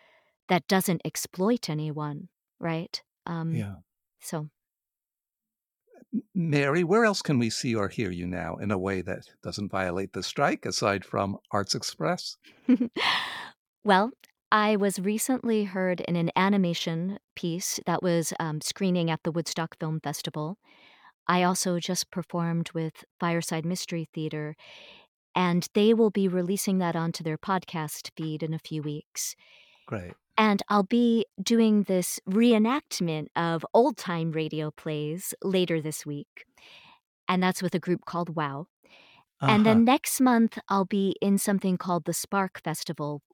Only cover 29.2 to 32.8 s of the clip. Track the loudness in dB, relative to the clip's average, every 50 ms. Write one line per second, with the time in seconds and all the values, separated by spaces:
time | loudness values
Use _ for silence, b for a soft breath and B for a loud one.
29.2 | -8 -8 -10 b b b b b b b b b b -10 -8 -8 -8 -10 -16 -18
30.2 | _ _ _ 4 4 4 4 2 0 2 2 2 2 2 2 4 4 4 4 2
31.2 | 0 -2 _ -8 -2 2 4 4 6 6 4 4 2 2 0 0 0 -2 -6 -8
32.2 | -6 0 2 4 6 6 6 6 4 2 0 -2